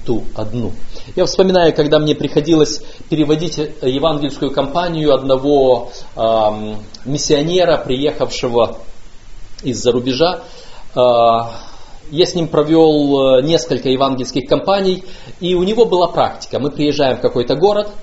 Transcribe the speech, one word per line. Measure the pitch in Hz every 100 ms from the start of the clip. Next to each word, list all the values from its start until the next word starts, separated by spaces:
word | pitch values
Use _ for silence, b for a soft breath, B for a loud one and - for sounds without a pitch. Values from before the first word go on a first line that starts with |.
| -
ту | 113 - -
одну. | 107 117 107 90 B B B -
Я | 175
вспоминаю, | - 190 185 165
когда | 151 147 151
мне | 151
приходилось | 143 143 - 147 160 151 - B B -
переводить | 151 147 156 170 -
евангельскую | 151 - 131 131 160 151 143 - 143
кампанию | 147 135 170 175 165 151 131
одного, | 135 131 143 143 131 123 - B B -
ам, | 113 113 107 107 107 104 - - 123
миссионера, | 147 - 147 156 180 175 151
приехавшего | - 127 147 - 131 - 127 120 110 - - - - - - - - -
из-за | - 110 110
рубежа. | 123 123 127 165 175 B B B B -
А, | - 123 120 117 113 113 110 B B B B -
я | 143 180
с | 175
ним | 160
провел, | 151 147 160 160 151 143 139 135 131
э, |
несколько | 143 160 - 131 131
евангельских | 131 135 131 123 147 -
кампаний, | 151 - 202 190 185 B B B -
и | 175 180
у |
него | 180 220
была | 220 180 170
практика. | 156 117 - - 117
Мы | 139
приезжаем | - 147 143 139 120
в |
какой-то | 123 127 120 139
город, | 190 208 208 -